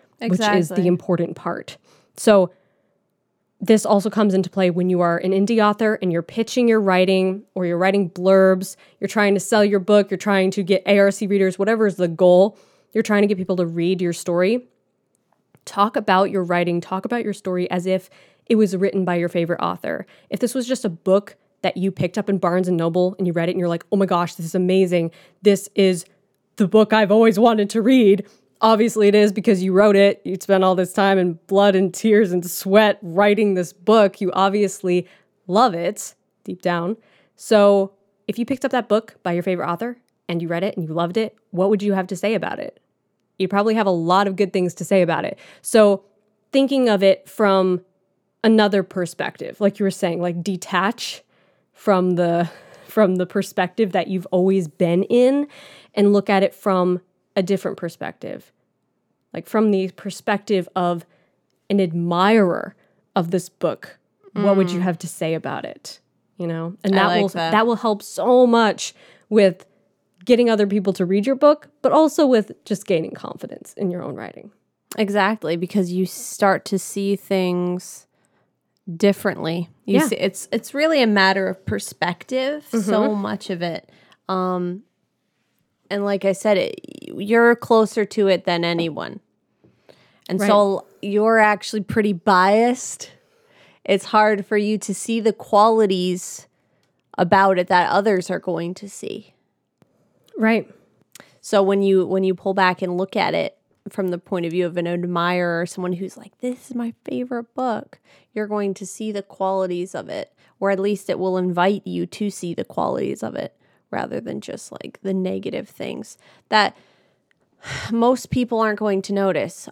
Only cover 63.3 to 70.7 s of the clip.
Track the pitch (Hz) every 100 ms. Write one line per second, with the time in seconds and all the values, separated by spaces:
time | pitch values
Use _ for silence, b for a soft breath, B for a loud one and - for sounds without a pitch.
63.3 | 185 - _ 170 110 - - _ _ _
64.3 | 208 202 196 180 180 185 165 165 - 160
65.3 | 160 135 135 - - - - _ _ _
66.3 | - 170 165 165 196 202 190 202 175 196
67.3 | 175 165 208 226 226 226 202 - - 220
68.3 | 247 247 233 220 - - b b b _
69.3 | 214 190 180 - _ _ _ _ _ -
70.3 | 233 240 220 202